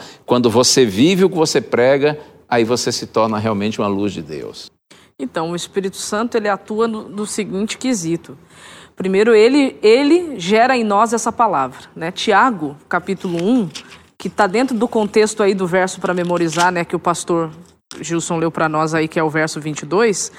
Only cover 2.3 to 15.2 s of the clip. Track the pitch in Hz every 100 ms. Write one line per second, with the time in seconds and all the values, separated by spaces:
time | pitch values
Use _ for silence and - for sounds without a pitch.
2.3 | - - 123 113 123 127 - 117 113 110
3.3 | 110 110 101 107 107 104 98 101 87 76
4.3 | 71 52 - - _ _ - _ - 262
5.3 | 175 165 175 - 202 190 - - 214 233
6.3 | 233 208 196 - 214 226 214 - 196 208
7.3 | - 165 190 214 - 254 220 165 170 -
8.3 | 147 _ - - - - - 190 190 226
9.3 | 214 233 285 269 - 214 247 285 349 330
10.3 | 214 170 220 247 254 214 202 226 226 233
11.3 | - 226 147 131 - - - 165 - 220
12.3 | 202 254 185 147 147 - 175 196 190 190
13.3 | 170 190 254 165 - - - _ - 190
14.3 | - 202 214 262 220 240 226 208 220